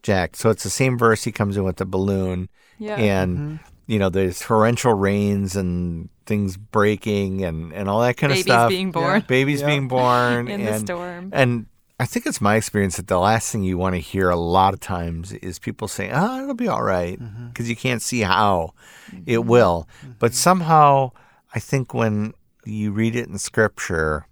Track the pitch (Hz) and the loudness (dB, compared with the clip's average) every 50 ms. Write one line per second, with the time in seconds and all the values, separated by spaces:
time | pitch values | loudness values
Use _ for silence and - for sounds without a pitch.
0 | - - 101 92 90 85 - - - 113 107 - - 98 - - 135 131 127 120 | 0 0 0 0 0 -2 -6 -2 0 0 0 0 -2 -8 -2 0 0 0 2 2
1 | 117 113 110 104 - 120 104 - 113 101 98 101 95 95 87 - 95 95 95 95 | 4 2 2 2 0 -6 -2 -2 -2 0 0 -2 -2 -2 -2 -4 -6 -4 -2 -2
2 | 95 101 98 95 95 92 92 90 90 - _ _ _ _ _ _ 214 208 214 202 | 0 0 0 0 0 -2 -2 -4 -6 -8 _ _ _ _ _ _ -10 -8 -2 0
3 | 113 104 98 95 95 90 - 147 147 147 156 156 - - - _ _ - 117 107 | 2 2 2 2 0 0 -2 -4 -4 -6 -10 -12 -14 -20 -20 _ _ -4 0 0
4 | 98 95 85 98 95 92 87 - - - 113 110 107 117 117 117 - 127 113 98 | 0 2 2 0 0 0 -2 -6 -2 0 2 4 4 4 2 2 2 2 2 4
5 | 98 98 101 101 101 101 101 98 98 95 90 98 95 90 87 90 90 87 85 82 | 2 2 2 2 2 0 0 0 -2 -2 -2 -2 -2 -2 -2 -2 -2 -4 -6 -8
6 | 87 - _ _ _ - 110 104 101 95 92 95 107 - - 110 101 107 107 98 | -10 -12 _ _ _ -4 -2 -2 -2 -2 -4 -8 -16 -2 0 2 4 4 2 0
7 | - 113 104 101 98 95 95 95 95 87 80 80 82 82 78 92 101 95 101 110 | -2 -2 -2 -2 -2 -2 -4 -4 -4 -4 -4 -6 -8 -10 -8 -6 -4 -2 0 2
8 | 120 123 123 - - 143 139 131 185 - 127 117 117 117 - 180 190 185 160 170 | 2 0 0 0 0 0 0 0 2 2 4 4 4 4 2 0 -2 -4 -2 -2
9 | 165 165 185 214 - - 127 127 135 139 147 143 143 147 147 143 135 127 127 127 | -2 0 0 0 0 2 2 2 2 2 0 0 0 0 0 0 -2 0 0 2
10 | 127 123 123 123 123 120 120 120 120 123 - 101 120 110 107 110 107 101 - 170 | 2 4 4 4 4 2 2 0 -2 -4 -6 -4 -4 -2 -2 -2 -2 -4 -6 -8
11 | 175 180 175 175 180 190 - 143 135 123 120 117 107 - _ _ _ _ _ _ | -8 -10 -10 -12 -14 -6 0 2 2 2 2 -2 -6 -10 _ _ _ _ _ _
12 | 123 - - 240 - 311 - - 101 101 104 110 107 - - 107 98 95 87 - | -6 -4 -4 -4 -4 -4 -4 0 2 2 2 2 0 0 0 0 0 0 -2 -6
13 | 90 - 95 90 90 101 110 113 - - - 113 98 92 92 85 90 95 92 90 | -4 -2 0 2 4 4 2 2 0 -4 -4 -4 -2 -2 -2 -2 -2 -2 -2 -4
14 | 78 - - 95 95 90 90 85 85 85 87 95 95 98 95 92 - - 98 87 | -6 -4 -2 0 2 2 2 2 0 2 4 4 4 4 2 -2 -8 -8 -6 -6
15 | 85 85 82 82 85 95 104 101 - 92 87 - - - - - - 98 - - | -6 -6 -8 -8 -10 -12 -14 -12 -12 -12 -12 -10 -10 -10 -10 -8 -10 -10 -8 -8
16 | 101 95 120 139 180 226 262 262 269 277 277 233 247 220 143 110 120 107 95 90 | -8 -4 -2 0 0 0 -2 -6 -6 -8 -6 -4 -2 -2 -2 -2 0 0 0 0
17 | 87 87 92 - 123 113 101 113 120 120 120 - 117 117 117 - - 131 123 113 | -2 -4 -6 -8 -12 -14 -14 -14 -14 -14 -10 -8 -6 -6 -6 -4 -2 -2 -2 -2
18 | - - - 120 107 92 95 90 107 104 98 87 82 82 - _ - - - - | -4 -4 -2 0 2 2 4 4 4 4 4 2 0 -4 -8 _ -20 -20 -20 -20
19 | - - - 95 87 - 120 113 117 117 120 120 113 95 87 85 82 - - - | -20 -20 -20 -14 -4 0 0 0 4 6 6 6 6 6 4 0 -2 -10 -16 -20
20 | - 131 123 - - 117 117 - - 175 185 185 175 156 165 156 151 143 139 139 | -20 -20 -6 -2 -2 0 0 2 2 2 2 2 2 4 6 8 8 8 6 4
21 | 135 127 - - - _ _ _ _ _ - 110 - - - 139 127 - - 123 | 2 0 -6 -14 -20 _ _ _ _ _ -10 -10 -6 -2 -2 -2 -2 -2 -2 0
22 | 117 110 107 104 104 110 - _ _ _ _ _ _ - 110 107 107 104 98 107 | 0 0 0 0 -2 -4 -8 _ _ _ _ _ _ -10 -6 -4 -4 -4 0 0
23 | 113 113 113 123 117 - 92 98 - - - - 110 104 - - - - 87 80 | 0 0 0 -2 -6 -6 -8 -10 -10 -4 0 2 2 2 0 -4 -8 -4 -2 0
24 | 78 78 76 76 71 _ | 0 0 -2 -4 -6 _